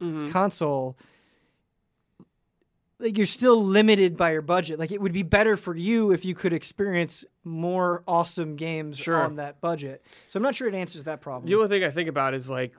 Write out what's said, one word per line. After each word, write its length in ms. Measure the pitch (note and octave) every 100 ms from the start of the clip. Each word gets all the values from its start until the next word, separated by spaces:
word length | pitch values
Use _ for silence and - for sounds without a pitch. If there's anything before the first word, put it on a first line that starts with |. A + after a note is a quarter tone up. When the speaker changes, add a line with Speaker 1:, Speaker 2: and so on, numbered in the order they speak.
Speaker 1:
Mm-hmm. 300 | F3 D#3 D3
Speaker 2:
console, 640 | F3+ G3 - D3+ C#3 C3 C3 _ _ _ _ _ _ _ _ _ _ _ _ - _ _ _ _ _ _ -
like, 160 | A3+ G#3
you're 100 | G3
still 360 | - B3 A3+
limited 540 | G3 G3+ G#3+ G3+ F3+ E3
by 140 | E3+
your 100 | D#3
budget. 380 | D3+ F3+ D#3 D#3
Like, 120 | E3
it 80 | G3+
would 140 | G3
be 100 | F3+
better 320 | E3 G3+ A3 G3
for 200 | F#3 E3
you 360 | G3 A#3 G#3
if 140 | F3 F#3
you 80 | E3+
could 160 | F#3
experience 720 | E3 - - G3+ F3 E3 - - _
more 600 | E3 D#3+ F3 F#3 F3+ F3 F3
awesome 480 | E3+ E3+ F3+ D#3 D3
games 420 | E3 D#3+ D3+ C3+
Speaker 1:
Sure. 240 | D#3+ D#3
Speaker 2:
on 140 | D#3+ D3
that 260 | C#3+ C#3+
budget. 420 | E3+ E3 C#3 C3+ _ - _
So 80 | G3
I'm 60 |
not 120 | C4 -
sure 120 | A#3+
it 60 | F#3+
answers 280 | F3 D#3
that 180 | D3+ D3+
problem. 240 | C#3+ B2+ E3
Speaker 1:
The 80 | G#3+
only 120 | G#3
thing 160 | G3+
I 60 | E3+
think 180 | D#3 D#3+
about 240 | C#3 C3+
is, 160 | C3 B2+
like, 240 | B2+ B2+